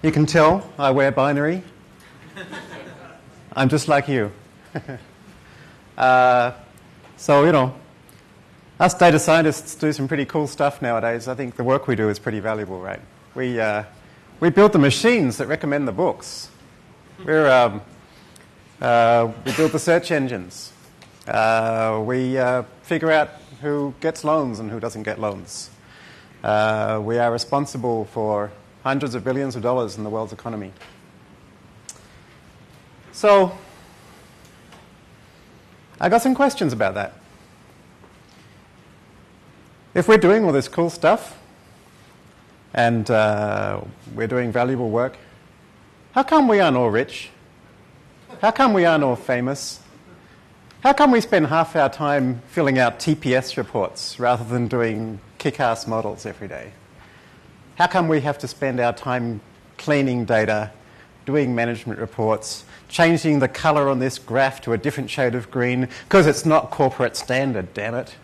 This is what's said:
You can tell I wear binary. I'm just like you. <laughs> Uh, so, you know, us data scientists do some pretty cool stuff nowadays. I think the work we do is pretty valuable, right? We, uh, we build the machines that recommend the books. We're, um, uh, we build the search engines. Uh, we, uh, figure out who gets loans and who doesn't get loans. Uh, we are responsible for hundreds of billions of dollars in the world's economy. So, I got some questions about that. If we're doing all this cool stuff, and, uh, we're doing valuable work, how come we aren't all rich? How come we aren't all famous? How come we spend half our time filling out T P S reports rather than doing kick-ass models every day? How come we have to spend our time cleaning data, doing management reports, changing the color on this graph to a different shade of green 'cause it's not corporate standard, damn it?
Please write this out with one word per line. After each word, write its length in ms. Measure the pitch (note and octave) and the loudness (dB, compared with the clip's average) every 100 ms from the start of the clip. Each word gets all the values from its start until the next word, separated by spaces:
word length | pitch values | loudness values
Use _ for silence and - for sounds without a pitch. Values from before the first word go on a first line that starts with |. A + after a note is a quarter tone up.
You 100 | D#3 | 2
can 140 | D3+ D3 | 2 2
tell 440 | E3 D#3 F#3+ - - | 6 4 4 -4 -2
I 140 | C#3 | 0
wear 180 | C3+ C#3 | 2 2
binary. 540 | C3+ C3+ C#3+ D3 F3+ F3+ - - - - - - F#3+ F#3 F#3+ - - - - - - - - - - | 2 0 0 -2 -4 -10 -20 -20 -20 -20 -20 -20 -18 -16 -16 -16 -18 -18 -20 -20 -20 -20 -20 -12 -2
I'm 140 | C3 | 0
just 180 | D3+ - | 0 2
like 220 | C#3+ C#3 | 0 2
you. 200 | C3 G2+ - - - - | -2 -2 -6 -20 -20 -14
<laughs> 80 | D#3 C#3 B2 - - - - - - - - - - | -14 -12 -18 -20 -20 -20 -20 -20 -20 -20 -20 -20 0
Uh, 540 | C3 B2+ B2+ B2 A#2+ B2 - - - - - - | 4 6 6 4 0 -4 -20 -20 -20 -20 -20 -10
so, 300 | - C#3+ D#3 | 2 4 6
you 80 | |
know, 200 | D#3 B2+ B2+ - - - - - - - - - - | 4 2 -4 -20 -20 -20 -20 -20 -20 -20 -20 -20 0
us 160 | F3+ | 2
data 260 | - F3 D3+ | 6 6 6
scientists 560 | - D#3+ D#3 - - - | 4 4 4 -2 -10 -4
do 180 | D#3 | -4
some 160 | D3 C3+ | -2 -4
pretty 160 | D3+ C3+ | -4 -4
cool 220 | D#3+ D3 | -4 -4
stuff 340 | - C#3+ C#3 | -2 -2 -2
nowadays. 480 | B2 A#2 A2+ A#2 A#2+ | -2 -2 -2 -4 -6
I 60 | B2+ | -8
think 200 | B2+ - | -8 -4
the 80 | |
work 240 | B2 C3+ C3+ | 0 0 0
we 80 | A2 | 0
do 140 | G#2+ | 0
is 100 | G2+ | -2
pretty 220 | - G#2+ | -6 -6
valuable, 400 | G#2 A2 G2 F#2 | -4 -6 -6 -10
right? 200 | F#2+ F#2+ - - - - | -12 -14 -16 -20 -18 -8
We, 220 | B2+ A#2 | -6 -2
uh, 260 | A2 G#2 G#2+ - - - - - | -2 -4 -8 -18 -20 -20 -20 0
we 80 | E3+ | 2
build 240 | G3 G#3 | 6 6
the 60 | E3+ | 6
machines 580 | C#3 B2+ A3+ A#3+ C3+ A2 | 4 4 2 2 0 -2
that 100 | B2 | -6
recommend 400 | D3+ D3+ C#3+ C3+ | -4 -4 -4 -4
the 60 | |
books. 560 | G2 F3 - - - - - - - - - - - F#3 | -2 -2 -2 -12 -16 -18 -20 -20 -20 -20 -20 -20 -14 -2
We're, 240 | D#3 D3 | 2 6
um, 320 | B2+ A#2+ G2+ - - - - - - - _ - - | 6 4 0 -14 -20 -20 -20 -20 -20 -20 _ -20 -6
uh, 500 | B2+ A#2 A#2 A#2 A#2 A2 C3+ | 2 4 4 4 2 -4 -6
we 80 | |
build 180 | C3 D#3 | 0 0
the 80 | D#3 | 0
search 320 | - E3+ E3+ | 0 0 0
engines. 640 | D#3 C3 A2+ F2+ - - - - - - - - | -4 -2 -6 -12 -18 -20 -20 -20 -20 -20 -20 -6
Uh, 760 | A2+ A2 A2+ A2+ A2+ A2+ A2 A2 | 0 2 2 0 -2 -2 -2 -2
we, 320 | B2+ B2+ C3 | -2 -2 -2
uh, 260 | B2 B2+ A#2 - | 0 -2 -4 -16
figure 300 | - E3 D#3+ | -6 -2 2
out 180 | D#3 D3+ - - C3 | 2 0 -6 -20 -12
who 320 | D3 D3 C#3+ B2+ | -6 -4 -4 -4
gets 240 | D#3+ D#3+ D3+ | -6 -4 -2
loans 340 | D#3+ C3+ G#2+ | -2 -2 -6
and 120 | A2 | -10
who 80 | A2+ | -8
doesn't 220 | A2+ G#2+ | -8 -8
get 160 | G#2+ G#2 | -8 -6
loans. 500 | G#2+ G2 F2 - - - - - - - - - | -6 -6 -14 -16 -18 -20 -20 -20 -20 -20 -20 -8
Uh, 600 | - G#2+ G#2+ G#2+ G#2+ A2 | -2 0 0 0 -2 -4
we 140 | G#2 A#2 | -4 0
are 160 | A#2+ | 0
responsible 720 | A#2 - C#3+ D3 C3 A#2+ A2+ G#2 | -2 -2 -4 -4 -6 -4 -4 -6
for 440 | - G#2+ G#2 G#2 - - - C3 | -6 -2 -2 -4 -12 -20 -10 -4
hundreds 280 | C#3 C#3 A#2 | -4 -4 -6
of 100 | G#2 | -4
billions 320 | C3 C#3 A#2+ | -4 -4 -4
of 40 | |
dollars 360 | A2+ B2+ A2+ G#2 | -2 -2 -4 -8
in 80 | G#2+ | -8
the 40 | |
world's 220 | A2 A2 | -8 -8
economy. 400 | G#2+ A#2 A2 F#2+ F#2+ - - - - - - - - - - - - - - - - - - - - - - - | -12 -12 -12 -12 -18 -20 -20 -20 -20 -20 -20 -20 -20 -20 -20 -20 -20 -20 -20 -20 -20 -20 -20 -20 -20 -20 -20 -20
So, 460 | - G#3 G3+ F#3 - - - - - - - - - - - - - - - _ - - - - - - - _ - | 0 4 6 4 -2 -20 -20 -20 -20 -20 -20 -20 -20 -20 -20 -20 -20 -20 -20 _ -20 -20 -20 -20 -20 -20 -20 _ -4
I 60 | F3+ | 2
got 140 | A#3 | 2
some 120 | C4 | 2
questions 380 | B3+ C#4 C#4 E3 | 2 0 0 -4
about 220 | A#2+ G2+ | -2 -2
that. 200 | G2 G2+ - - - - - - - - _ - - _ - - - _ - - - _ - - - _ - - - _ | -2 -10 -12 -20 -20 -20 -20 -20 -20 -20 _ -20 -20 _ -20 -20 -20 _ -20 -20 -20 _ -20 -20 -20 _ -20 -20 -20 _
If 140 | F3+ F3 | -2 4
we're 100 | A3 | 6
doing 280 | F3 A3 G3 | 6 4 4
all 80 | |
this 160 | C#3 C3 | 2 0
cool 200 | - E3+ | -2 -2
stuff, 480 | - D#3 A3 - - - - - - - - - - - _ _ _ _ | 0 2 2 -2 -20 -20 -20 -20 -20 -20 -20 -20 -20 -20 _ _ _ _
and, 380 | - A#2 A#2 G#2+ | 0 0 0 0
uh, 720 | A2 G#2+ G#2 G#2 G#2 G2+ G2+ - - - A2+ | 2 2 0 -2 -4 -4 -6 -10 -18 -16 -8
we're 120 | A2 | -4
doing 220 | B2+ B2 | -4 -2
valuable 400 | A#2+ B2 C3 A#2+ | -2 0 -2 -2
work, 280 | A2+ B2+ - - - - _ - _ - _ _ | -2 -2 -6 -20 -20 -20 _ -20 _ -20 _ _
how 100 | - | -2
come 240 | C4+ D#4 C4 | 2 4 4
we 140 | G3+ | 4
aren't 160 | F3 B2+ | 4 2
all 120 | A#2+ | 2
rich? 420 | G#2+ C#3+ - - - - _ - - _ _ - _ - - | 0 -2 -8 -16 -20 -20 _ -20 -20 _ _ -20 _ -20 -2
How 100 | G#3 | 0
come 200 | A3+ C4+ | 2 2
we 140 | G3+ E3+ | 4 4
aren't 180 | D#3 | 4
all 140 | C#3 B2 | 2 -2
famous? 640 | - B2 B2 C#3+ - - - - - - - - _ _ - - C4+ | -2 -2 -2 -6 -10 -16 -20 -20 -20 -20 -20 -20 _ _ -20 0 2
How 80 | |
come 180 | C#4 C#4+ | 4 6
we 80 | A#3+ | 4
spend 280 | A#3 F#3+ D3+ | 4 2 2
half 280 | D#3+ D#3+ E3 | 2 0 2
our 140 | C3+ | 0
time 520 | - D3 C#3+ C3 A#2+ - | 0 0 0 0 -4 -6
filling 320 | - C#3+ C3 | -2 2 4
out 220 | B2 - | 2 0
T 120 | - | -2
P 220 | D#3 C#3 B2+ | -2 2 0
S 220 | B2+ - | 0 -8
reports 600 | A2 A#2 F#2 - - - | -4 -2 -4 -6 -14 -4
rather 280 | A#2+ A#2+ A2+ | 0 0 -2
than 240 | B2 A#2+ | -4 -2
doing 500 | B2+ A#2 G#2+ A2 G2+ - - | 0 -2 -2 -8 -10 -18 -6
kick-ass 480 | D3+ - B2+ A2+ A2 | -6 -2 -2 -2 -4
models 400 | A2+ G#2+ G#2+ A2 | -6 -6 -8 -12
every 220 | F#2+ G2+ | -14 -14
day? 240 | C2+ G2+ - - - - - - - - - - - | -14 -16 -20 -20 -20 -20 -20 -20 -20 -20 -20 -20 0
How 120 | F3 | 2
come 200 | F#3 E3 | 2 2
we 140 | D#3 | 0
have 160 | C#3 C#3 | 0 -6
to 100 | C3 | -8
spend 320 | - C3+ B2 | -6 -4 0
our 140 | A#2+ | -2
time 480 | A#2+ C3+ B2+ A#2 A2 - - - - | -2 -6 -4 -4 -8 -14 -20 -20 -12
cleaning 460 | - D3 C3+ B2 | -2 0 2 -2
data, 480 | A2 A2+ G#2+ G#2+ G#2+ - - - - _ - | 0 0 2 -2 -4 -12 -20 -20 -20 _ -2
doing 280 | D3 C3 | 0 0
management 460 | A#2 A#2 A#2 A#2+ G#2+ | 0 -2 -4 -8 -8
reports, 640 | A2 - A2 A2 - - - - - | -10 -4 -2 -2 -4 -14 -16 -20 -10
changing 520 | - E3 E3 D#3+ D3 | 2 2 4 2 2
the 80 | C3 | 0
color 420 | - D#3+ D3+ C#3 | 0 0 2 2
on 100 | C3 | 0
this 180 | C3 - | -2 -6
graph 440 | - A#2+ C3+ C3 | -6 0 0 -2
to 120 | - | -4
a 40 | A2+ | -2
different 320 | D3+ C#3+ A#2 | -2 -6 -8
shade 260 | - B2+ B2 | -2 -2 -2
of 160 | A2 | -6
green 360 | B2+ B2 B2 B2+ - - | -4 -2 -2 -4 -8 2
'cause 180 | G3 D#3 | 4 4
it's 200 | D3 D#3+ | 2 2
not 260 | D#3 - | 2 0
corporate 460 | - C3 - B2 - | -2 -2 0 -4 -4
standard, 560 | - B2+ C3+ A2 F2 | -4 -2 -2 -4 -6
damn 200 | - G#2 | -8 -8
it? 220 | A#2+ - - | -8 -10 -18